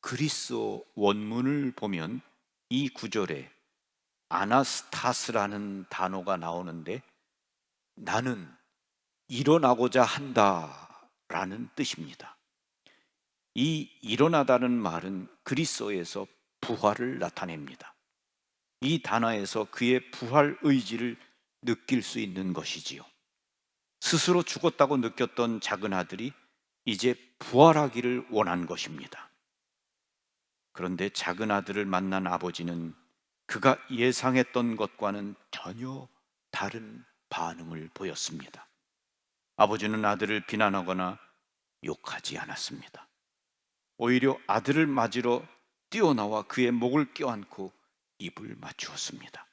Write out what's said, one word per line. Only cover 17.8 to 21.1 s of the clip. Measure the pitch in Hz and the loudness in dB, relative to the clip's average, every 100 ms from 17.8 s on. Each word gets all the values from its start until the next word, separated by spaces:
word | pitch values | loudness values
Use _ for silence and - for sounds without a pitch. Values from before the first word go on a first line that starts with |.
| - _ _ _ _ _ _ _ _ _ | -20 _ _ _ _ _ _ _ _ _
이 | 131 160 | -2 -2
단어에서 | - 110 117 110 98 110 104 | 0 0 0 0 -2 -4 -6
그의 | - 120 127 - | -2 2 2 0
부활 | - 120 139 147 143 | -10 0 4 4 4
의지를 | 156 139 98 113 120 | 2 2 2 -6 -6